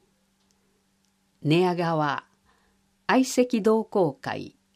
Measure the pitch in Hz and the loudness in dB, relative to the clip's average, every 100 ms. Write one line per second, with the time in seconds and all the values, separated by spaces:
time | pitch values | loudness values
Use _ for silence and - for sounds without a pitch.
0 | _ _ _ _ _ _ _ _ _ _ | _ _ _ _ _ _ _ _ _ _
1 | _ _ _ _ 147 165 180 175 170 160 | _ _ _ _ 0 2 2 0 -2 -2
2 | 147 131 - _ _ _ _ _ _ _ | -2 -4 -10 _ _ _ _ _ _ _
3 | - 233 254 - 247 226 208 220 214 208 | 0 0 2 0 0 0 2 0 0 0
4 | 160 - 123 104 98 - _ | 0 -2 -10 -10 -12 -18 _